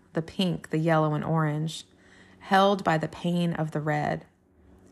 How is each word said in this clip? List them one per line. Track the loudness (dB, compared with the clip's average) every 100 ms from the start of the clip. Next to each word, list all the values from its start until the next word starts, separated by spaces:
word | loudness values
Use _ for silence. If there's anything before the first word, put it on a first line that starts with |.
| _
the | -6
pink, | -6 -2 -2 -2 -4
the | -2
yellow, | 2 2 2
and | 0
orange, | 0 0 0 0 -4 -6 -14 _ -20 -20 -20 -20
held | 2 4 6 4
by | 0 0
the | -2
pain | -4 -2 0 0
of | -2 -4
the | -4
red. | -2 -2 -2 -4 -8 _ _ _ -20 -20 -20